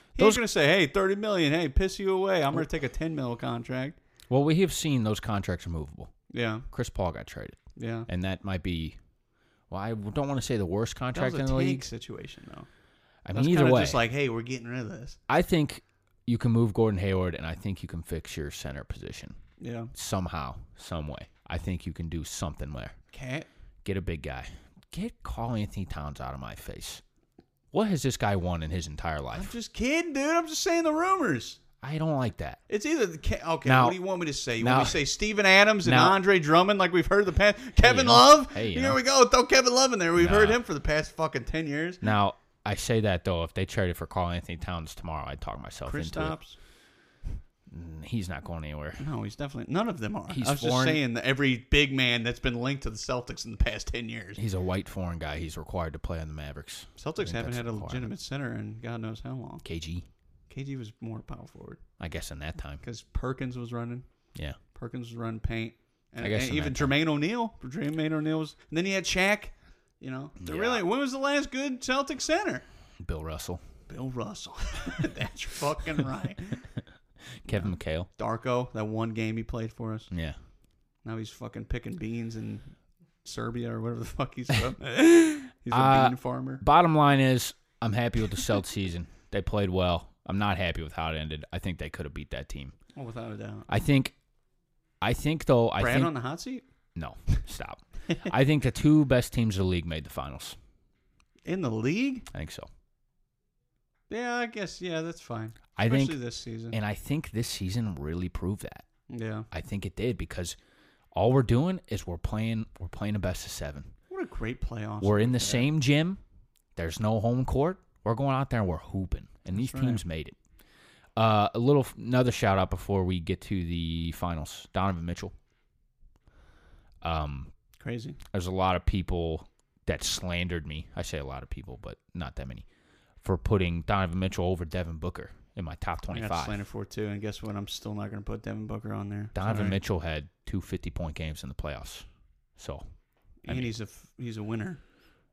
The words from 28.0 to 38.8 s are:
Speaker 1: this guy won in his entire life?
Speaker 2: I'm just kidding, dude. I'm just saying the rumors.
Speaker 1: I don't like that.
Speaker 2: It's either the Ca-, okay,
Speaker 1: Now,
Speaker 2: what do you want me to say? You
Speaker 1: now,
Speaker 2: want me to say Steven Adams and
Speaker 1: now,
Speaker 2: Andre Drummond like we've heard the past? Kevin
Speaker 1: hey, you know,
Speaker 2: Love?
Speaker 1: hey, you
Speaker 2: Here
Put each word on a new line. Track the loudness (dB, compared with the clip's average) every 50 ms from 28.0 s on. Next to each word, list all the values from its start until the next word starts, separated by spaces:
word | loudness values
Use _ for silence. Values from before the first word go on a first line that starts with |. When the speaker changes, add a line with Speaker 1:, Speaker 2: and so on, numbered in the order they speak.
| 2
Speaker 1:
this | 0 0
guy | 2 0 2 2
won | 2 0 0 -2 -2 -2
in | -2
his | -4 -4 -4
entire | -6 -8 -6 -4 -4 -4 -4
life? | -4 -6 -6 -8
Speaker 2:
I'm | -8 -8
just | -8 -10 -10 -10 -6
kidding, | -2 0 0 2 0 0 -2 -2
dude. | -2 0
I'm | 2 2 2 2
just | 0 -4 -2 0
saying | 2 2 4 2
the | 2 2
rumors. | 2 2 2 2 2 2 0 0 0 -4 -8 -14 -18 _ _ _ _ -10
Speaker 1:
I | -6 -4 -2
don't | 0 0 0
like | 0 0 -2 -2 -4
that. | -8 -8 -8 _ _ -4
Speaker 2:
It's | -4 -2 0
either | 0 2 2 0
the | 0 -2 -4
Ca-, | -2 -2 -2 -2 -2 -2 -2
okay, | 0 4 6
Speaker 1:
Now, | 6 8 8
Speaker 2:
what | 6 4
do |
you | 0 -2
want | -2 -2 -2
me | -2
to | -4 -4
say? | -4 -4 -2 -2 0
You | 2
Speaker 1:
now, | 4 4
Speaker 2:
want | 4 4
me |
to | 2
say | 2 0 0
Steven | 0 0 -2 -2 0 2 4 6
Adams | 8 10 10 10 8 6 4 4
and | 6 6
Speaker 1:
now, | 8 8 8
Speaker 2:
Andre | 6 6 6 6 6 6
Drummond | 6 8 8 8 8 8 4 4
like | 4 4 4
we've | 2 4
heard | 6 4 4 4
the | 4 4
past? | 6 6 6 6 4 -6 2 6
Kevin | 8 10 10 8
Speaker 1:
hey, | 8 8
you |
know, | 10 12
Speaker 2:
Love? | 12 12 12 12 12 10 2 -4
Speaker 1:
hey, | -2 -2 0
you | 0
Speaker 2:
Here | 2